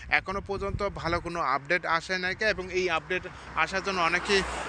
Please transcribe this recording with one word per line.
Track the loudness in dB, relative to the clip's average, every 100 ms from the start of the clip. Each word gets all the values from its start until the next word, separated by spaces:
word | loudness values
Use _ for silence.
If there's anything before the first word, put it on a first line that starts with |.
| 0
এখনও | 0 2 -4
পর্যন্ত | -4 -4 -4 -2 -4 -2
ভালো | -2 -2
কোনো | -2 -2
আপডেট | 2 2 2 0 2
আসে | 0 0 -2
নাই | -2 0
এবং | 2 0 0
এই | 0 2
আপডেট | 0 0 -4 -4 -10 -6 0
আসার | 0 0
জন্য | -2 2
অনেকেই | 4 2 4 4 4 -2